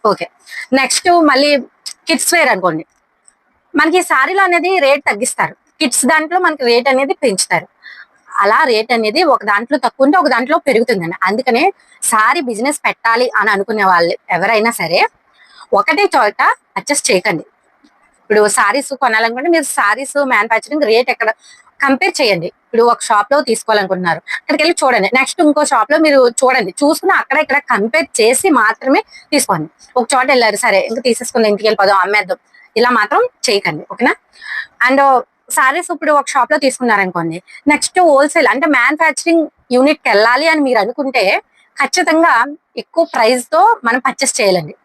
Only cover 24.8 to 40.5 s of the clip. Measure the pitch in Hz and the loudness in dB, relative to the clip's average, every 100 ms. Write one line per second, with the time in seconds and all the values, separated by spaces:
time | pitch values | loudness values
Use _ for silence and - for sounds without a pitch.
24.8 | 277 233 190 262 262 - 302 294 294 247 | 0 0 0 -2 -2 -2 0 0 0 0
25.8 | 214 302 311 277 247 233 254 254 190 - | 0 2 4 4 2 2 0 2 -2 -2
26.8 | 285 311 359 339 - 277 302 277 - 233 | 0 0 0 0 0 -4 0 -2 0 -2
27.8 | 220 302 320 - 220 - 381 269 214 220 | 0 -2 -2 0 2 2 2 2 2 -2
28.8 | 262 294 - - _ 294 - 180 156 _ | 0 0 -2 -20 _ -4 0 -4 -4 _
29.8 | - 254 233 262 262 262 226 202 233 196 | -6 -4 0 -2 0 0 0 0 0 0
30.8 | - 226 240 226 240 247 214 202 214 214 | -2 -4 -2 -2 -4 -2 0 0 -2 0
31.8 | 196 196 185 208 190 180 _ _ _ 220 | 2 2 0 -2 -2 -8 _ _ _ -2
32.8 | 240 240 208 330 494 _ - 202 190 151 | 0 0 0 0 -2 _ -2 -2 -2 -8
33.8 | - 185 262 - _ _ - - - _ | -12 -2 -2 -2 _ _ -12 -12 -12 _
34.8 | 240 269 277 262 - _ _ - 262 302 | 0 2 2 2 -2 _ _ -2 0 -2
35.8 | 349 320 311 294 - 277 247 294 277 247 | -6 -6 0 0 0 -2 0 0 0 -2
36.8 | 247 208 190 175 165 165 _ - - 294 | 0 0 0 -4 -6 -8 _ -6 -2 0
37.8 | - - 349 277 294 339 262 214 330 269 | 0 2 4 4 2 2 0 0 0 2
38.8 | 247 311 320 - - 330 302 _ _ 247 | 0 2 -2 0 0 0 0 _ _ 0
39.8 | 277 - 262 202 220 254 320 | 2 0 0 2 4 2 2